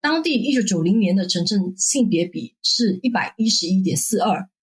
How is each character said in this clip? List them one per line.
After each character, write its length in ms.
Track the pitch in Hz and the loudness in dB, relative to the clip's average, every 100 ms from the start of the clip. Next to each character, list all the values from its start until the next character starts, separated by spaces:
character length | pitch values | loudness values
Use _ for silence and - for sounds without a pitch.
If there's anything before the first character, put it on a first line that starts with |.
当 220 | 294 330 | 0 0
地 100 | 330 | 0
一 220 | 262 277 262 | 0 2 0
九 60 | |
九 180 | 196 175 | 0 0
零 180 | 165 220 | 2 2
年 160 | 190 196 | 4 2
的 120 | 180 | 0
城 180 | 175 175 | -2 0
镇 300 | 208 180 - | 0 -2 -2
性 320 | - 285 214 | -2 0 2
别 160 | 170 175 | 2 -2
比 300 | - - _ | -6 -12 _
是 360 | - - 233 185 | -4 0 0 0
一 60 | 254 | -2
百 260 | 226 - - | -4 -6 -2
一 100 | 226 | -2
十 200 | - 170 | 0 0
一 160 | 190 | 0
点 120 | 190 - | 0 -2
四 220 | - 208 | -2 0
二 300 | 214 185 - _ | 0 -2 -4 _